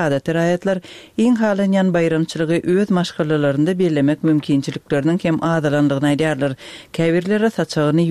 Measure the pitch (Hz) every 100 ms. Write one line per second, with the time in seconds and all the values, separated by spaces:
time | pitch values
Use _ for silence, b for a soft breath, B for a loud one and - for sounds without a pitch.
0 | 160 139 - 165 170 175 196 185 B B
1 | B - 226 226 220 196 196 196 190 170
2 | 165 160 165 160 156 170 - 185 208 185
3 | 175 - 151 156 143 139 156 185 180 147
4 | 139 151 160 151 143 139 135 - - 147
5 | 143 175 170 156 165 165 147 147 147 139
6 | 147 143 156 143 139 131 B B B -
7 | 165 170 180 214 220 - 160 160 147 156
8 | 170